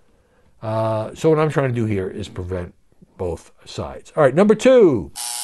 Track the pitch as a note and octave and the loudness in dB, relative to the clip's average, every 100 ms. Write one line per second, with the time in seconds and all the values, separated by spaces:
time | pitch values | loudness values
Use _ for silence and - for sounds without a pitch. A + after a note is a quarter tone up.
0 | _ _ _ _ _ _ A2 A2 A2 A2 | _ _ _ _ _ _ -6 -4 -2 -4
1 | A2 - D#3+ D#3 D#3 D3+ C3+ A#2+ G#2+ G2 | -6 -2 0 2 0 0 -2 -2 -2 -4
2 | F#2 - F#2+ - F2+ F#2 F2 - _ _ | -6 -8 -12 -12 -8 -8 -10 -16 _ _
3 | _ - F2+ D#2+ - _ - - D2+ C2 | _ -10 -8 -8 -14 _ -16 -12 -12 -14
4 | - - C#3 C#3+ G#3 G#3+ B3 B3+ F#3 A#2 | -8 2 2 4 4 4 6 6 6 4
5 | D2 - - - | -4 -12 -12 -10